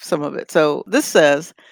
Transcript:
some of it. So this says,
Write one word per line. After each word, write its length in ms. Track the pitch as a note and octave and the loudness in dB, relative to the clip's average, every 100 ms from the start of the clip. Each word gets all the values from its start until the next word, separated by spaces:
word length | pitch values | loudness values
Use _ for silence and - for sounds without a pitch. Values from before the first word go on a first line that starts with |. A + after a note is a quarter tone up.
some 220 | - D#3 | -6 -6
of 100 | D3 | -6
it. 160 | - - | -10 -4
So 340 | E3+ D3+ C#3+ - | 0 0 0 -4
this 180 | B3 - | -4 0
says, 480 | G3 D3 C#3+ E3+ _ _ | 4 4 2 -4 _ _